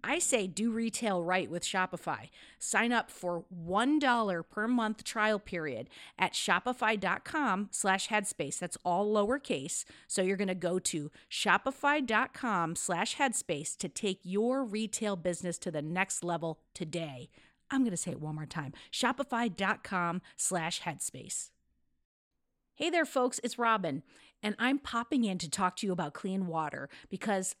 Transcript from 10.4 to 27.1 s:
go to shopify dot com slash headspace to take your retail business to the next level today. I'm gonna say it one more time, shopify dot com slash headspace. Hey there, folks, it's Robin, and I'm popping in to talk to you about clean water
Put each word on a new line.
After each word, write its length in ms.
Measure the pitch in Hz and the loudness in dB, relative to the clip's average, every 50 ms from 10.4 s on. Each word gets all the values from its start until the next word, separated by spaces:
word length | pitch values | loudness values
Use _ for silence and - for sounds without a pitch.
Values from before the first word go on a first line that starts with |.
| 202 190 185 | 2 0 0
go 240 | 180 170 170 175 185 | 0 0 0 0 2
to 320 | 185 - - 156 147 156 - - - _ | 0 0 -2 -2 -4 -4 -10 -16 -16 _
shopify 760 | - - - 208 180 208 - 269 269 - - 285 294 302 277 | -6 0 4 4 4 4 4 -2 -4 2 2 4 4 4 2
dot 260 | 233 220 214 254 - | 4 4 2 2 2
com 440 | - - - 240 208 180 170 160 170 | -2 -4 -2 0 2 2 2 0 -2
slash 400 | - - - 180 165 202 - - | -4 -2 0 0 0 0 -2 2
headspace 600 | - 285 262 - - - - 170 139 160 - - | 2 2 2 2 -2 -2 -2 -4 -2 -2 -8 -6
to 140 | - - 165 | -6 -6 -6
take 300 | _ - - 202 190 - | _ -2 -2 -2 -2 -2
your 420 | _ 180 185 202 220 240 254 269 269 | _ -2 0 2 2 2 2 0 0
retail 520 | 220 196 214 226 214 - - 226 208 202 | -2 -2 -2 -2 -2 -4 -2 -2 -2 -2
business 420 | 175 156 185 175 - - 180 170 - | 0 -2 -2 -2 0 -2 -4 -4 -2
to 120 | - 185 | -4 -4
the 120 | 156 151 | -4 -2
next 420 | 147 156 170 185 196 - - - - | -2 -2 0 0 0 0 -2 -4 -2
level 360 | 175 170 160 165 165 156 _ _ _ | -2 -2 0 -2 -4 -6 _ _ _
today. 560 | _ - 180 160 147 170 165 151 135 123 160 - _ - - _ _ _ _ _ | _ -8 -8 -6 -6 -6 -6 -8 -10 -14 -16 -16 _ -20 -20 _ _ _ _ _
I'm 140 | 277 269 262 | 2 2 4
gonna 140 | 233 180 165 | 4 2 -2
say 140 | - 180 | -4 -4
it 100 | 139 - | -6 -4
one 140 | 151 151 156 | -6 -6 -6
more 100 | 156 156 | -6 -8
time, 260 | - - 165 147 135 - - - - | -6 -6 -6 -6 -6 -10 -14 -14 -8
shopify 640 | - - - 233 262 - 269 - 254 226 240 233 165 | -2 0 2 2 2 0 -2 -2 0 0 0 0 0
dot 300 | - 196 190 220 - - | 0 0 0 0 -2 -4
com 380 | - 202 180 175 170 170 185 - - - | -4 0 0 0 0 0 -2 -6 -10 -6
slash 460 | - - - 185 170 160 165 - - | -4 -2 0 0 0 0 -2 -4 -2
headspace. 720 | - 175 151 139 - - - 131 - - - - - - _ _ _ _ _ _ _ _ _ _ _ _ _ _ _ _ _ _ _ _ _ _ _ _ _ | -4 -6 -4 -4 -6 -8 -8 -10 -10 -8 -8 -8 -8 -10 _ _ _ _ _ _ _ _ _ _ _ _ _ _ _ _ _ _ _ _ _ _ _ _ _
Hey 140 | - 311 349 | -2 -2 0
there, 160 | 320 339 311 | 2 2 0
folks, 340 | - - 269 247 254 - - - | 2 2 2 2 2 0 -2 -4
it's 140 | 240 - - | -6 -2 0
Robin, 440 | 240 226 226 214 185 160 135 156 - _ - - - - _ _ | 2 2 2 2 2 -2 -4 -4 -6 _ -20 -20 -20 -20 _ _
and 140 | - 214 208 - | -4 -4 -2 2
I'm 200 | 226 254 277 285 | 2 2 2 0
popping 460 | - - - 233 240 - 311 262 233 | -2 -2 -4 -4 -2 0 2 2 2
in 120 | 202 185 | 2 0
to 140 | 175 170 151 | -2 -4 -4
talk 260 | - - 196 180 - | -2 0 0 0 0
to 100 | - - | -2 -2
you 60 | 196 | -2
about 220 | 180 175 165 147 - | 0 0 -2 -4 -6
clean 320 | - - 196 190 190 190 | -6 -4 -2 -2 -2 -2
water 420 | 175 160 160 156 147 - - - - - - - - | -2 -2 -2 -2 -2 -6 -8 -10 -12 -14 -20 -12 -12